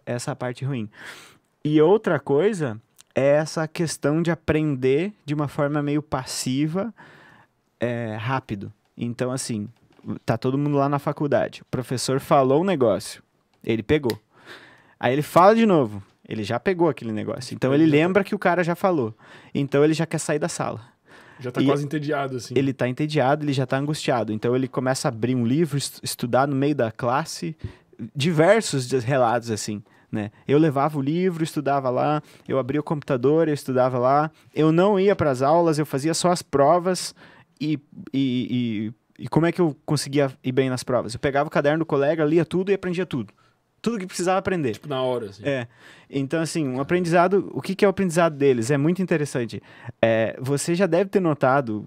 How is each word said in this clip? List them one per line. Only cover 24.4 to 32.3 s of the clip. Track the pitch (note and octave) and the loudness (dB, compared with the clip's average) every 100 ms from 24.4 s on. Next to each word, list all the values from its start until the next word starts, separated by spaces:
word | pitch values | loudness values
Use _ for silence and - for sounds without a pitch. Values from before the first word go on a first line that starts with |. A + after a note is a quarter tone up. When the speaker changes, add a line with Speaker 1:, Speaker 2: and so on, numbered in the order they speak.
| A#2+ | -2
Speaker 1:
ele | B2+ C3 | 0 -2
começa | - B2+ C3 D3+ | -2 -2 -2 -2
a | |
abrir | A2+ A#2 | -2 -2
um | B2+ A#2 | 0 0
livro, | C3+ E3 C#3 | 0 0 -2
est-, | - - | -6 -8
estudar | - - B2+ A#2+ C#3 | -10 -8 -2 0 2
no | |
meio | C3+ C#3 | 0 0
da | C#3+ A2+ | 0 -2
classe, | - B2 C3 D#3 - E3+ D#3+ - - _ - A2+ | -2 -2 -2 -4 -8 -10 -10 -14 -16 _ -16 -12
diversos | - C#3 D#3 E3 A3 - C#3 B2 | -4 0 4 4 4 2 -4 -2
de-, | C3 | -2
relatos, | A#2 C#3 A#2+ A#2+ A#2 | 0 2 2 2 -2
assim, | G#2+ - G#2 - _ _ | -6 -6 -10 -12 _ _
né? | A2 G#2+ - - | -6 -6 -8 0
Eu | C#3 | 2
levava | D#3+ C3+ D3 D3+ | 4 2 0 -2
o | |
livro, | C3+ E3 F#3 E3 | -2 0 -2 -2
estudava | D#3+ - C#3 C#3 C3 | -4 -4 -2 -2 0
lá, | B2+ C#3 D3+ - | 0 0 -2 -6